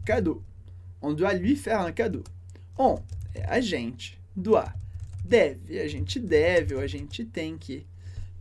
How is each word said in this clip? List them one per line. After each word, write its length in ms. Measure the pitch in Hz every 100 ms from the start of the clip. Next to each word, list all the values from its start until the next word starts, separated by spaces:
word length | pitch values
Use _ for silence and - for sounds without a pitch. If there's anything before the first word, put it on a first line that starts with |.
cadeau. 380 | - 240 170 - - - - - - -
On 140 | 147
doit 200 | 151 196
lui 220 | 190 185 294
faire 260 | 214 220
un 100 | 170
cadeau. 320 | 160 226 - - - - - - -
On 240 | 262 - - - - -
é 100 | -
a 160 | 247
gente. 580 | 226 151 117 127 - - - 190
Doit. 380 | 190 214 - - - - - -
Deve. 560 | - 233 156 131 90 170
A 80 | 151
gente 320 | 143 92 262
deve 540 | 202 151 165 175 156
ou 80 | 135
a 60 | 139
gente 360 | 143 143 -
tem 320 | 226 175 160 160
que. 300 | - 139 - - - - - -